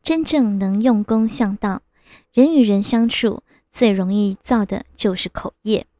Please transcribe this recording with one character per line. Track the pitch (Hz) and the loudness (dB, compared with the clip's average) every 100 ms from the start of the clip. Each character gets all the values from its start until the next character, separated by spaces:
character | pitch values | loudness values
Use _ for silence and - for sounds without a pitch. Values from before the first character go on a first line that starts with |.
真 | - 330 | -2 -2
正 | 320 311 233 202 | 0 0 0 0
能 | 190 196 | -2 0
用 | 240 220 | 2 2
功 | 208 226 226 | 2 0 0
向 | - 220 202 | 0 -4 -2
道， | 208 190 _ _ _ - _ | -6 -6 _ _ _ -20 _
人 | - 277 | 2 4
与 | 320 | 6
人 | 226 196 | 4 2
相 | 202 226 233 | 0 0 0
处 | - 226 - _ _ _ | 0 -2 -4 _ _ _
最 | - 247 | 0 0
容 | 196 185 | 2 0
易 | 202 202 190 | 0 -2 -4
造 | - 240 | -2 -2
的 | 202 196 - | 0 -6 -10
就 | - 214 185 | -4 -4 -2
是 | 180 | -8
口 | - - _ | -8 -12 _
业。 | 214 214 - | -4 -4 -4